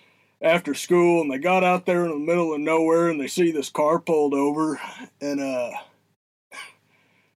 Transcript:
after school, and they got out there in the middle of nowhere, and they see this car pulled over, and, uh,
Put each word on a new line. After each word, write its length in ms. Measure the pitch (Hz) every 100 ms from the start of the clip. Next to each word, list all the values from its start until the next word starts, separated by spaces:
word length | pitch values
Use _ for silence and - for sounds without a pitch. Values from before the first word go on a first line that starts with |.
| _ _ _ -
after 320 | 160 170 160
school, 480 | 139 - 175 175 170
and 80 | 151
they 80 | 135
got 260 | 170 185 180
out 200 | 180 180
there 180 | 180 175
in 60 |
the 60 | 147
middle 340 | 151 175 165
of 80 | 151
nowhere, 480 | 151 160 160 165 170
and 100 | 156
they 80 | 131
see 240 | - 175
this 180 | 156 131
car 300 | - 151 170
pulled 340 | - 160 147
over, 460 | 139 143 147 156 135 - - 254 -
and, 200 | 143 143
uh, 280 | 135 127 120 - - _ _ _ _ _ _ - - _ _ _ _ _ _